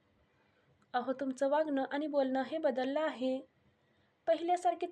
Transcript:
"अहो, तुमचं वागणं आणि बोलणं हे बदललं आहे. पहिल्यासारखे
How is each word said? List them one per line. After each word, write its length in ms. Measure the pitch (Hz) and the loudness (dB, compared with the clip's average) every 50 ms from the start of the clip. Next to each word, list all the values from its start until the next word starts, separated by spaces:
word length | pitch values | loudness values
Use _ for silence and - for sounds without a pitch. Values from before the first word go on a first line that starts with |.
| _ _ _ _ _ _ _ _ _ _ _ _ _ _ _ _ _ _ - | _ _ _ _ _ _ _ _ _ _ _ _ _ _ _ _ _ _ -2
"अहो, 200 | 247 233 254 262 | -2 0 -2 -2
तुमचं 360 | 262 285 262 254 - 277 269 | -2 -4 -4 -2 0 0 2
वागणं 340 | 285 302 311 311 277 269 269 - | 2 2 2 2 0 0 0 -2
आणि 160 | - 285 311 | -2 -4 -2
बोलणं 360 | 302 285 285 269 262 262 262 262 | 0 0 2 2 2 2 -2 -2
हे 140 | - 311 | -2 -2
बदललं 420 | 320 320 285 240 254 254 262 277 302 | 0 0 0 0 0 -2 -2 0 0
आहे. 400 | 311 302 262 226 254 262 262 262 269 - _ _ _ _ _ _ _ _ _ _ _ _ _ _ - | -2 -2 -2 -2 -2 -2 -2 -2 -4 -10 _ _ _ _ _ _ _ _ _ _ _ _ _ _ 0
पहिल्यासारखे 580 | - 330 311 339 339 359 349 359 359 339 339 359 359 | 0 0 2 2 2 2 2 2 2 0 0 -2 -2